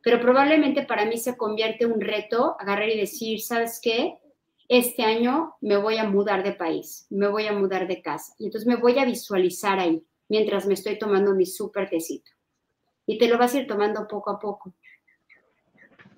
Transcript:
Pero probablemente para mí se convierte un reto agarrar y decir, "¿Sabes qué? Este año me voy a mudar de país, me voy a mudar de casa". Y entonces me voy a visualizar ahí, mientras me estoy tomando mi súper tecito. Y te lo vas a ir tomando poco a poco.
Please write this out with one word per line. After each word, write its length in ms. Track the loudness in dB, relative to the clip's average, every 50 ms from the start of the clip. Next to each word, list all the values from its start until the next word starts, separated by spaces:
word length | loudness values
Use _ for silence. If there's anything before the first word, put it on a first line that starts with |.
| 4
Pero 160 | 4 2 4
probablemente 640 | 4 4 6 6 6 6 6 4 4 4 0 0 -2
para 220 | -2 -2 0 0
mí 120 | -2 -2
se 200 | -2 -4 -6 -4
convierte 480 | -2 -4 -4 -2 -2 -2 -2 0 0 0
un 160 | 0 0 0
reto 540 | -2 -2 -4 -4 -4 -2 0 0 0 0 -2 -4
agarrar 300 | -4 -4 -2 -2 0 -2
y 80 | 0
decir, 440 | -2 -2 -4 -6 -8 -6 -4 -4 -6
"¿Sabes 380 | -6 -4 -2 -2 -2 -4 -6 -4
qué? 360 | -2 -2 0 0 -2 -4 -6 _ _ _ _ _ _ _ _ _ _
Este 360 | _ 4 4 4 2 -2 0 0
año 520 | 0 2 2 2 2 2 0 -2 -4 -10 _
me 160 | -2 0 0
voy 200 | 2 2 0 0
a 80 | 0 0 0
mudar 340 | 2 2 2 2 0 0 -2
de 100 | -4 -4
país, 520 | -4 -4 -4 -4 -4 -6 -12 -18 -20 _ _
me 180 | -2 0 0
voy 200 | 0 0 -2 -2
a 60 | -2 0
mudar 340 | 0 0 0 0 -2 -2
de 140 | -2 -4 -6
casa". 320 | _ -8 -8 -8 -10 -16 _ _
Y 60 | -10
entonces 220 | -8 -6 -2 0
me 100 | 0 2
voy 200 | 4 4 4 4
a 80 | 4 2
visualizar 760 | 0 -2 -4 -6 -2 0 2 2 0 0 -2 -2 -2 0 2
ahí, 240 | 2 2 0 0 _ _ _ _ _
mientras 380 | _ 0 0 2 2 0 -2 0
me 80 | 0 -2
estoy 240 | 0 -2 -6 -4
tomando 360 | -4 0 0 2 4 4 4 4
mi 100 | 2 2
súper 440 | 0 -2 -8 -10 -6 -4 -6 -4 -2
tecito. 420 | -4 -4 -4 -4 -10 -12 _ _ _ _ _ _ _ _ _ _ _ _ _ _ _ _ _
Y 120 | -6 2
te 100 | 2 4
lo 100 | 4 6
vas 160 | 4 4 2 2
a 60 | -2
ir 80 | -2
tomando 400 | -2 -2 0 0 0 0 -4 -6
poco 240 | -8 -10 -8 -6 -6
a 80 | -6 -6
poco. 340 | -6 -8 -8 -10 -14 -20 -20 _ _ -20 -20 _ _ _ _ _ _ _ -20 _ _ _ _ _ _ _ _ _ -20 _ _ _ -20 -20 _